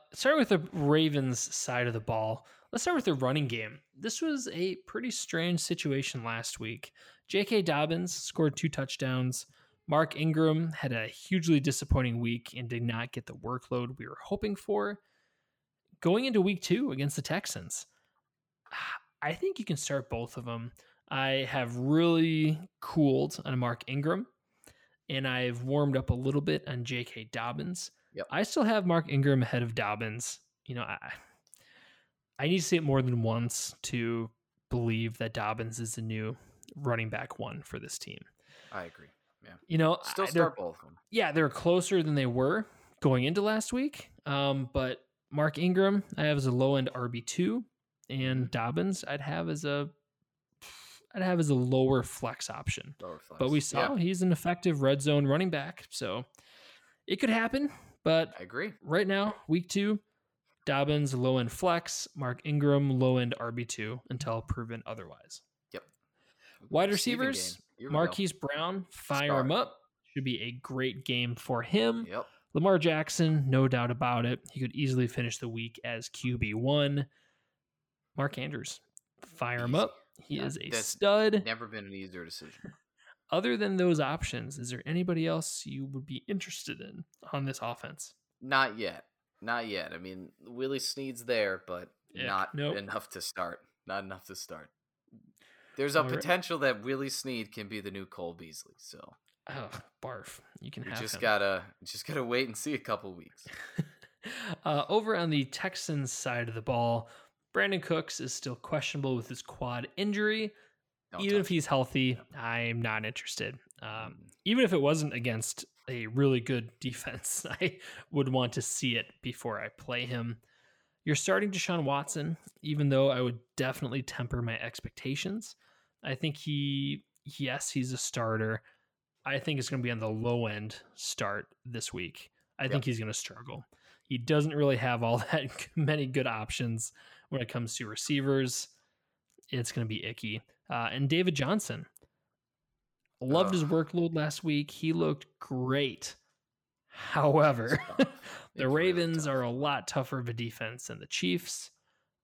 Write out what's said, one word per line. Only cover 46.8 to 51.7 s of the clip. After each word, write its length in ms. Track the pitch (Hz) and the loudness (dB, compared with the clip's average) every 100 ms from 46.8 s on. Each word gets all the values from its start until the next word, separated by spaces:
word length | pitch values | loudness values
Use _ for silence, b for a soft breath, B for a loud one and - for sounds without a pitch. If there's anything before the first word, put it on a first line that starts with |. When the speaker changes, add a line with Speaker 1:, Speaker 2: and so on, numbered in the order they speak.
| 127 | 2
Speaker 1:
R 140 | 127 123 | -2 -4
B 120 | 120 | -4
two, 440 | - - 185 233 226 _ _ _ - | -4 0 2 2 -4 _ _ _ -8
and 360 | 131 131 131 | -2 0 0
Speaker 2:
Mm-hmm. 60 | 123 | 0
Speaker 1:
Dobbins, 540 | 120 117 151 190 185 - | 0 0 0 0 -2 -4
I'd 120 | 143 | -6
have 260 | 143 160 165 | -4 -2 -2
as 160 | 151 | -2
a, 240 | 156 143 147 - _ _ _ _ _ _ B B B B _ | -2 -2 -2 -8 _ _ _ _ _ _ B B B B _
I'd 80 | - | -4
have 180 | 185 180 | 2 4
as 80 | 151 | 4
a 40 | |
lower 480 | 131 127 | 4 6